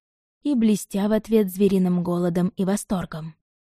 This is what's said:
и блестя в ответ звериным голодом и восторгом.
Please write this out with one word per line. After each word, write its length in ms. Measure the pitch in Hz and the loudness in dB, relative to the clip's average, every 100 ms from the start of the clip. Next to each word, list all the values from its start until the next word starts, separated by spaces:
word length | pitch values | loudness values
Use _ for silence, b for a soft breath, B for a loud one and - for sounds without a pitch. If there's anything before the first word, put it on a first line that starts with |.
| _ _ _ _ | _ _ _ _
и 120 | 294 | -4
блестя 540 | 269 220 202 - 196 202 | 0 2 0 -2 -4 0
в 40 | |
ответ 380 | 220 214 220 196 | 0 2 0 0
звериным 520 | 180 202 190 185 175 | 2 2 4 2 0
голодом 500 | 175 175 175 175 175 - | 0 -2 0 0 -2 -2
и 80 | |
восторгом. 680 | 190 196 - 190 170 160 160 - _ _ _ | -2 -2 -2 -6 -6 -10 -14 -18 _ _ _